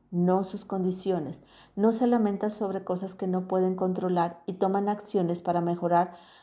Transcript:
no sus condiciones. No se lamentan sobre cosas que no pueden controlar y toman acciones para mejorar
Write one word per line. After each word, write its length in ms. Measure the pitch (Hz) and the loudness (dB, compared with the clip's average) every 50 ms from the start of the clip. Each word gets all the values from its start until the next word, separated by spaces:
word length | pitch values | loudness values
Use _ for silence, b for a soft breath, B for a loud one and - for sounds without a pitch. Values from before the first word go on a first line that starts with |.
| _ _ | _ _
no 340 | - 175 175 180 180 190 196 | 0 2 4 4 4 2 2
sus 200 | 196 - 202 - | -2 -6 -10 -8
condiciones. 800 | - 196 190 185 185 185 185 - 196 185 170 151 131 135 - B B B B B B B | -6 -4 -2 -2 -2 -2 -2 -2 -2 -2 -2 -2 -6 -10 -14 B B B B B B B
No 160 | 196 202 226 | 2 2 2
se 160 | 226 226 254 | 4 4 2
lamentan 440 | 240 240 233 214 202 202 190 214 214 | 2 4 4 2 2 0 0 -2 -4
sobre 340 | 214 - 220 190 185 196 190 | -2 -2 -4 -4 -4 -4 -4
cosas 320 | - 180 180 190 185 - | -4 -4 -4 -4 -8 -8
que 100 | - 196 | -6 -2
no 220 | 185 180 185 185 185 | -2 -2 -2 -2 0
pueden 260 | 185 185 185 185 185 | 0 2 2 2 2
controlar 680 | 185 190 185 185 185 185 180 180 175 165 170 170 - - | 0 0 -2 0 0 0 0 2 2 0 0 -2 -8 -10
y 60 | - 180 | -10 -2
toman 340 | - 202 190 190 202 202 202 | 0 0 2 2 0 0 0
acciones 520 | 208 208 - - - 202 175 165 175 175 | -2 -4 -6 -2 0 0 2 2 -2 -2
para 200 | - 180 175 175 | -2 0 0 0
mejorar 540 | 170 175 175 175 175 170 175 170 180 180 B B B B B B | 2 0 -2 0 0 4 4 4 4 2 B B B B B B